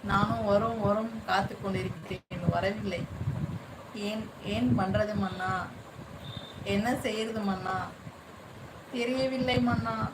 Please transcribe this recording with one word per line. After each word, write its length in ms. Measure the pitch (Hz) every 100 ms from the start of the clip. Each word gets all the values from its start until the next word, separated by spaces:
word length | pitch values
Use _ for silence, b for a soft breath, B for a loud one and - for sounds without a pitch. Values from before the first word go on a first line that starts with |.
| 202
நானும் 340 | 196 214 226 214
வரும், 320 | 202 226 226 202
வரும் 280 | 208 226 220 -
காத்து 260 | 185 196 202
கொண்டிருக்கிறேன், 840 | 202 190 185 170 - 180 _ 180 175 170
வரவில்லை. 440 | 190 214 202 175 - - - - - - - - - 214 202
ஏன், 180 | 214 214 - 208
ஏன் 140 | 214 247 240
பண்றது 340 | 190 202 208 208
மன்னா? 300 | 190 185 185 185 170 - - - - - - - - - -
என்ன 140 | 202 226 262 240
செய்யறது 360 | 214 220 220 202
மன்னா? 280 | 185 185 185 175 - - - - - - - - - -
தெரியவில்லை 640 | 247 240 262 262 262 254 247 240
மன்னா. 260 | 240 233 220 220